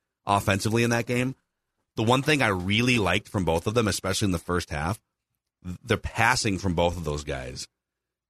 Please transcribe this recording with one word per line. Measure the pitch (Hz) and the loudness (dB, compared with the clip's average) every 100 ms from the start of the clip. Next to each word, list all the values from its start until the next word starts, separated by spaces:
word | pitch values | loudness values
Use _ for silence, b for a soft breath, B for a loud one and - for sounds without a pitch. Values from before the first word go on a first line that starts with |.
| _ _ - | _ _ 0
offensively | 101 104 98 110 113 | 0 2 0 0 0
in | 117 | 0
that | 117 113 | 0 -2
game. | 123 127 131 _ _ _ _ _ - | -2 -4 -6 _ _ _ _ _ -2
The | |
one | 113 127 | 2 2
thing | 139 151 | 2 2
I | 117 | 2
really | 95 90 104 123 120 | 0 0 2 4 4
liked | 90 92 - | 4 0 -2
from | 107 87 | -2 0
both | 98 110 | 0 0
of | |
them, | 110 107 | 0 0
especially | - 95 95 104 | 0 -2 -2 0
in | |
the | 90 | -2
first | - 87 - | -2 -4 -2
half, | 76 78 101 _ _ _ _ _ _ | -4 -4 -6 _ _ _ _ _ _
th-, | 90 87 | -12 -10
they're | 120 107 | -2 -2
passing | - - 117 127 113 92 | -2 0 2 2 0 -2
from | 98 | -2
both | 85 87 87 | 2 2 0
of | 78 | -6
those | 73 | -6
guys. | 73 67 64 64 - _ _ _ _ _ _ | -6 -8 -8 -12 -16 _ _ _ _ _ _